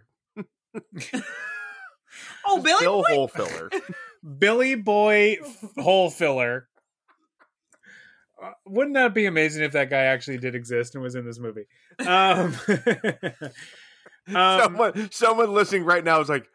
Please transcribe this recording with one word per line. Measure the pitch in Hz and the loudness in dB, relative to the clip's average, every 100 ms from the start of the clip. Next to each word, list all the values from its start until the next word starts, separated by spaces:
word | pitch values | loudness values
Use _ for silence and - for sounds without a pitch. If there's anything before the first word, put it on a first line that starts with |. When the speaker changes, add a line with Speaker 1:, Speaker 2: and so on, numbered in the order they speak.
| _ _ _ 214 | _ _ _ -18
Speaker 1:
<laughs> | - _ _ 226 - 180 - 254 587 - - 807 831 807 740 _ _ - - - 403 | -18 _ _ -18 -16 -16 -10 -10 -10 -14 -14 -14 -16 -18 -20 _ _ -20 -20 -8 0
Oh, | 370 | 2
Billy | 302 392 | 4 4
Speaker 2:
Bill | 523 - | 4 2
Speaker 1:
Boy? | 659 659 | 2 2
Speaker 2:
Holefiller. | - - 90 82 82 381 - - | 0 -4 -6 -8 -8 -8 -8 -16
Speaker 3:
<laughs> | - _ 156 139 | -18 _ -12 0
Billy | 196 233 262 | 2 2 2
Boy | 254 202 208 214 208 208 208 | 0 0 2 4 4 4 0
F-, | - - 214 - | -8 -18 -16 -4
Holefiller. | 175 190 175 - 160 131 120 127 - _ _ _ _ _ _ _ _ _ _ _ _ - - _ _ - | 2 4 4 0 0 0 -2 -4 -10 _ _ _ _ _ _ _ _ _ _ _ _ -20 -20 _ _ -20
Uh, | - - 196 | -18 -18 -6
wouldn't | 202 285 | -2 0
that | 277 247 | 2 2
be | 208 202 | 2 0
amazing | 160 156 151 | 2 0 0
if | 151 | -2
that | 147 131 | 0 0
guy | 139 | 2
actually | 131 131 143 127 | 2 0 -4 -8
did | 127 | -6
exist | 123 120 120 120 | -8 -4 -4 -4
and | 135 | -8
was | 127 | -10
in | 127 120 | -10 -12
this | 117 | -12
movie? | 117 107 104 _ _ - | -12 -12 -16 _ _ -8
Um, | 175 185 190 180 180 127 - | 0 4 4 2 0 -4 -2
<laughs> | 202 240 - 214 - 170 - 143 - - - - _ - _ - | -2 0 -2 -4 -6 -8 -10 -16 -16 -20 -20 -20 _ -20 _ -4
um, | 180 185 190 | 2 4 4
Speaker 2:
Someone, | 214 180 220 190 214 | 2 2 -2 -2 -8
someone | - 226 226 226 | 0 2 2 2
listening | 202 202 196 | 2 2 0
right | 170 175 | 2 2
now | 165 160 | 4 2
is | 147 | 2
like, | 143 - | -4 -6